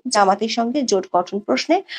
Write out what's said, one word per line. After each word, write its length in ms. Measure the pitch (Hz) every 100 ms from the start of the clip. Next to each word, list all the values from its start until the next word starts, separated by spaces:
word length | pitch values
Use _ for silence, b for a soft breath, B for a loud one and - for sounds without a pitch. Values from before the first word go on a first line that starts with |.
| 254
জামাতের 400 | 220 196 202 220
সঙ্গে 340 | 226 233 285
জোট 240 | 247 196 185
গঠন 260 | 180 180 202
প্রশ্নে 420 | - 254 - 359 B